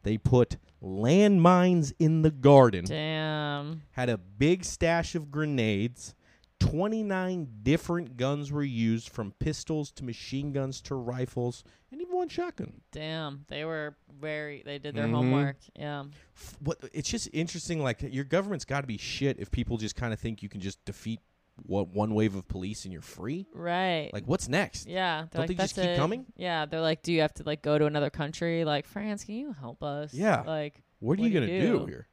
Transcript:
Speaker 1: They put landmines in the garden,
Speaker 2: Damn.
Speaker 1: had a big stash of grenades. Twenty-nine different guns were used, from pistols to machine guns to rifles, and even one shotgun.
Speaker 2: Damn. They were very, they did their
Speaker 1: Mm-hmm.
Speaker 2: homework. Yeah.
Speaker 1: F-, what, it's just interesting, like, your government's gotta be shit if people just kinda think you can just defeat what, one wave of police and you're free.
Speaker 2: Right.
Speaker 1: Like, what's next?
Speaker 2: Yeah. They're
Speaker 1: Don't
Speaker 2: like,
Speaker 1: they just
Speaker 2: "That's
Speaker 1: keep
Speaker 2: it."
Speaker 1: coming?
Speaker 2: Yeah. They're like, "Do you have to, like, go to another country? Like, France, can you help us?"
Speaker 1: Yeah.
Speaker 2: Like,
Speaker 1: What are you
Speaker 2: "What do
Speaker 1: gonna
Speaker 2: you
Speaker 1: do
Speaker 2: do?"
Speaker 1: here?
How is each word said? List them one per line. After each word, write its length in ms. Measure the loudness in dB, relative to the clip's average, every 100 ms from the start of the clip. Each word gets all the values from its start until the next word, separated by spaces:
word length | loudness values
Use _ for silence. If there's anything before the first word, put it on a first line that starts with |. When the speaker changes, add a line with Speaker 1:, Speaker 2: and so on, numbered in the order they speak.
Speaker 1:
They 140 | 0 0
put 380 | 4 6 4 0 _ _
landmines 1080 | -8 -2 4 6 8 8 8 8 6 4 2 2
in 220 | 2 4
the 100 | 4
garden, 540 | 6 10 12 10 6 -4
Speaker 2:
Damn. 960 | -4 -2 -2 -2 -2 -2 -4 -6 -10 -12
Speaker 1:
had 160 | -4 -2
a 80 | -2
big 460 | -6 2 4 4
stash 520 | 0 -2 2 2 0 -6
of 160 | -6
grenades. 840 | -4 0 2 2 2 -2 -6 -18 -20 _ _ _ _
Twenty-nine 920 | 2 2 0 0 -2 -2 0 -2 -6 -4
different 520 | 2 2 2 -2 -4 -4
guns 340 | -2 -2 -4
were 140 | -4
used, 460 | -2 2 2 2 -4
from 240 | -8 -10 -4
pistols 520 | -4 -4 -4 -6 -6
to 120 | -10 -10
machine 480 | -10 -8 -6 -4
guns 260 | -4 -4 -8
to 140 | -8 -6
rifles, 680 | -4 -4 -4 -2 -4 -4 -16 _ _
and 100 | -12
even 140 | -4 -2
one 140 | -2
shotgun. 520 | -2 -4 -6 -10 -12 _
Speaker 2:
Damn. 500 | -10 -6 -6 -6 -10 -10
They 160 | -8 -6
were 320 | -6 -6 -10 _ -10
very, 460 | -6 -6 -8 -10 -10
they 140 | -10
did 160 | -6 -2
their 100 | 0
Speaker 1:
Mm-hmm. 80 | 2
Speaker 2:
homework. 420 | 4 4 2 -4 -18 -12
Yeah. 300 | -10 -8 -12 -18 _ -20
Speaker 1:
F-, 200 | -20 -10
what, 160 | -8 -8 -10
it's 160 | -8 -6
just 180 | -6 -4
interesting, 500 | -4 -4 -6 -6 -2
like, 180 | -2 -2
your 220 | -4 -6
government's 420 | 0 0 0 -6 -4
gotta 220 | -4 -4
be 100 | -8
shit 400 | -8 -2 -2 -2
if 120 | -4
people 240 | -2 -2 -2
just 180 | -4 -4
kinda 180 | -4 -4
think 260 | -6 -8
you 60 | -10
can 140 | -8
just 240 | -8 -8 -14
defeat 340 | -10 -8 -8 _ _ _ -20
what, 240 | -4 -2 0
one 260 | 0 2
wave 220 | 4 2 0
of 120 | -6
police 360 | -6 -6 -8 -10
and 80 |
you're 80 | -12
free. 460 | -14 -10 -8 -8 -10
Speaker 2:
Right. 600 | -8 -4 0 0 -2 -4
Speaker 1:
Like, 140 | -8 -2
what's 200 | -2 0
next? 400 | 0 -2 -6 -8
Speaker 2:
Yeah. 340 | -4 -2 -2
They're 60 | -6
Speaker 1:
Don't 80 | -4
Speaker 2:
like, 60 | -2
Speaker 1:
they 60 | -2
just 200 | -2 0
Speaker 2:
"That's 120 | 0
Speaker 1:
keep 60 | 0
Speaker 2:
it." 20 |
Speaker 1:
coming? 300 | 0 -2 -8 -8
Speaker 2:
Yeah. 320 | -4 -2 -2
They're 140 | 0
like, 200 | 0 0
"Do 100 | 0
you 100 | 2
have 120 | 2 -2
to, 80 | -8
like, 160 | -4
go 160 | 0 4
to 80 | 4
another 240 | 2 -2
country? 520 | -2 -6 -4 -2 0
Like, 220 | 0 -2 -4
France, 380 | -10 -8 -8
can 100 | -8
you 200 | -10 -10
help 280 | -10 -12 -8
us?" 300 | -6 -6 -8
Speaker 1:
Yeah. 300 | 0 2 2 0
Speaker 2:
Like, 380 | -6 -6 _ _ _
Speaker 1:
What 180 | 0 2
are 60 |
you 60 | 4
Speaker 2:
"What 40 |
do 60 | 2 2
Speaker 1:
gonna 40 |
Speaker 2:
you 100 | 2
Speaker 1:
do 180 | 2 2
Speaker 2:
do?" 60 | -2
Speaker 1:
here? 200 | -10 -18